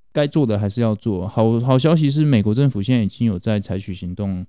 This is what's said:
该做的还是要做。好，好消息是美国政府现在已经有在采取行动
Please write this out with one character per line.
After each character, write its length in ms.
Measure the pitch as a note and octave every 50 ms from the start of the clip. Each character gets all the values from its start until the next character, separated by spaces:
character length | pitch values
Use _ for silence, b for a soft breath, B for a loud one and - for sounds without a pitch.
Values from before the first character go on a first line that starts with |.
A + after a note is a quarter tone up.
| _ _
该 140 | - D3+ D3
做 180 | C#3+ - D#3+ C#3+
的 140 | A2 G#2
还 100 | G2+ G#2
是 140 | G2+ - A#2+
要 140 | A#2 A2 G#2+
做。 320 | - - A2+ G2 F2 F2+
好， 320 | A2+ - A#2 A2 A2+ A#2 A#2+
好 180 | B2 C3 C3
消 180 | B2+ C3 D#3 E3+
息 140 | D#3 D#3 C#3
是 160 | C#3 D#3 D#3
美 160 | D3 C3+ G#2+
国 140 | G2+ G#2 G#2+
政 120 | C3 C#3+
府 140 | C3+ A#2 G2+
现 160 | G2 B2+ B2+
在 60 | A#2+ G#2+
已 40 |
经 200 | F#2+ - - A#2+
有 100 | A2+ F#2+
在 220 | F2+ - A2 G#2+ G#2
采 180 | F#2+ - F#2
取 160 | F#2+ - G#2 F2+
行 220 | - F#2 F2 F2+
动 280 | G#2 G2+ G2 F#2 F2+ F#2